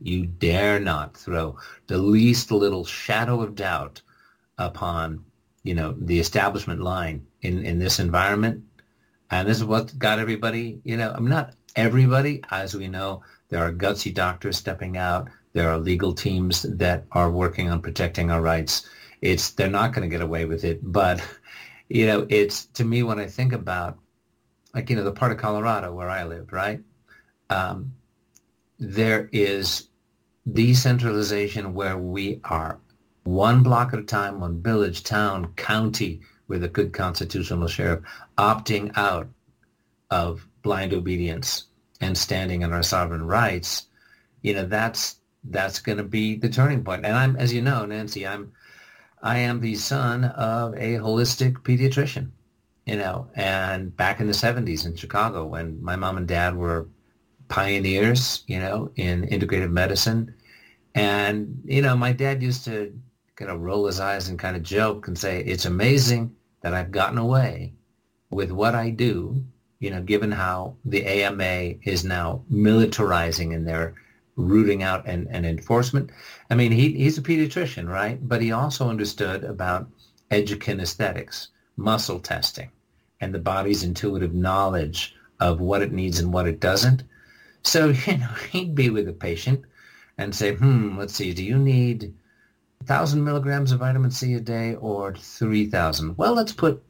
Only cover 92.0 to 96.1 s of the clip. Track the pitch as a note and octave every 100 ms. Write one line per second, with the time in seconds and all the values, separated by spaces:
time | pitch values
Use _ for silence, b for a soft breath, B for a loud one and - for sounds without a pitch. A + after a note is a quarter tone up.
92 | F#2+ - b b b b _ - B2+ C#3+
93 | D#3+ D3 D3 D3 C#3 C#3 C#3 B2 B2+ C3
94 | B2+ - B2+ A#2+ A2+ A#2 A2+ A2+ A2 G2+
95 | G2 F#2+ - - A2 G#2+ G#2 G2 E2 D#2+
96 | D#2